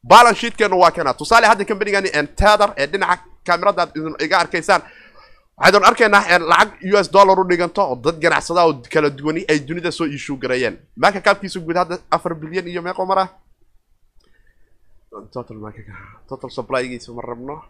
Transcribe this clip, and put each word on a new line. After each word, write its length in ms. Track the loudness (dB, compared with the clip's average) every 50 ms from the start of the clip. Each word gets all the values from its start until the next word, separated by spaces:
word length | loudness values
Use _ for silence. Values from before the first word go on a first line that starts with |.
balance 380 | 4 8 8 8 8 6 2 0
sheet-keenu 360 | -6 -8 -2 -2 -2 0 2 4
waa 120 | 4 2
kana." 240 | 2 0 -4 -4 -4
Tusaale 320 | -4 -2 2 2 4 4
hadda 180 | 4 2 2 -2
company-gani, 460 | -6 -4 -4 -4 -2 -2 -2 -2 -2
een, 160 | -2 -4 -4 -4 -4
Tether 360 | 2 4 4 4 4 2 -2 0
ee 100 | -4 -2
dhinaca 360 | 0 0 0 0 -2 -2 -4 -6 -20 -20 _ _
kamerada 360 | -2 -2 0 0 0 0 0
aad 140 | -4 -4 -6
idin 180 | -10 -10 -10 -8 -8
iga 180 | -4 -2 0 0
arkaysaan. 440 | 0 -2 -6 -6 0 0 0 0 0 -8 -20 -20 -20 -20 _ -20 _ _ -20 _ _ _ _ 2
Waxaynu 280 | 2 4 4 6 4
arkaynaa, 380 | 4 4 4 2 4 4 2 4 4
een, 120 | 0 0
lacag 280 | 4 4 4 4 4 2 -2 _
U 140 | -2 0 0
S 140 | 0 0 4
dollar 280 | 4 6 6 6 6 2
u 40 | 2 0
dhiganto 340 | 0 -2 -2 -4 -2 -2
oo 140 | -2 -2 -4
dad 200 | -4 -4 -6 -4 -2
ganacsada 420 | -2 0 0 0 -2 -2 0 2 2
oo 80 | 2 0 -2 -12 -2
kala 180 | -2 0 0 0
duwani 340 | -4 -4 -6 -6 -6 -4 -2 -2
ay 100 | -2 -2
dunida 320 | -2 -8 -10 -8 -8 -8
soo 160 | -6 -6 -8
issue 320 | -8 -8 -10 -12 -12 -12 -10
gareeyeen. 400 | -6 -6 -4 -2 -4 -4 -6 -10 _ _ _
Marka 240 | -2 -2 -2 -2 0
kaabkiisu 400 | -2 -2 -2 -2 -4 -12 -12 -12
guud 160 | -8 -4 -2
hadda 220 | -4 -2 -4 -6 -12 _ _
afar 240 | -4 -4 -4 -8 -10
bilyan 320 | -10 -12 -10 -8 -8 -8 -8
iyo 140 | -10 -10
meeqo 240 | -10 -8 -8 -6 -4
mar 120 | -2 -2 -2
ah? 100 | -2 -4 _ _ _ _ _ _ _ _ _ _ _ _ _ _ _ _ _ _ _ _ _ _ _ _ _ _ _ _ _ _ _ _ _ -20 _ _ -20 -20 -20 -14
Total 240 | _ -16 -14 _ -18
market 300 | -18 -16 -18 -18 -20 -20
cap, 100 | -20 -20 -20 -20 -20 -20 _ _ _
total 220 | -16 -14 -14 -12
supply-giisu 640 | -12 -12 -8 -6 -6 -6 -6 -6 -12 -16 -16 -18 -16
ma 80 | -16
rabno. 340 | -14 -14 -14 -14 -14 -16 -16 -18 -20